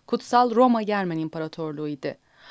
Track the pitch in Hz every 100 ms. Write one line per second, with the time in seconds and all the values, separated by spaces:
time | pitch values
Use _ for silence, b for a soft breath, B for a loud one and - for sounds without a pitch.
0 | - 240 - 240 247 220 254 233 208 208
1 | 180 160 160 165 160 - 156 151 151 147
2 | 147 - b b b